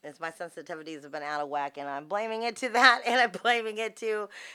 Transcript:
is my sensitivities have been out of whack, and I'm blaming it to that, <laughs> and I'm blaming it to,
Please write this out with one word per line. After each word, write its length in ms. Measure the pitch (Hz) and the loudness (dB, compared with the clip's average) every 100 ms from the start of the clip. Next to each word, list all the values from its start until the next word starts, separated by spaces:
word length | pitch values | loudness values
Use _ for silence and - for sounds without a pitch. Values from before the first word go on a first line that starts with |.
is 160 | 147 139 | -16 -10
my 120 | 165 | -10
sensitivities 720 | 160 170 165 151 160 160 151 | -8 -10 -12 -12 -10 -10 -12
have 80 | 143 | -10
been 100 | 151 | -8
out 160 | 147 151 | -4 -4
of 60 | 147 | -2
whack, 300 | 143 143 143 | -2 -4 -6
and 100 | 143 | -6
I'm 180 | 139 151 | -6 -4
blaming 360 | 202 220 220 | -4 -2 -2
it 140 | 233 - | -4 -4
to 120 | 233 | 0
that, 320 | 233 262 240 | 8 8 8
<laughs> 40 | 233 | 4
and 120 | 254 | 4
I'm 120 | 233 | 4
blaming 460 | 180 240 240 220 214 | 2 2 2 0 -4
it 180 | 220 214 | -6 -4
to, 300 | 220 214 202 - - | -4 -2 -4 -12 -16